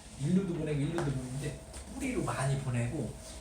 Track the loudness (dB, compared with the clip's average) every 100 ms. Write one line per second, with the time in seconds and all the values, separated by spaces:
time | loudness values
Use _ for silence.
0 | -14 -2 4 4 4 0 0 2 2 2
1 | 0 0 -2 -4 -4 -6 -10 -12 -10 -4
2 | -2 0 0 2 2 2 2 2 2 0
3 | -2 -6 -12 -12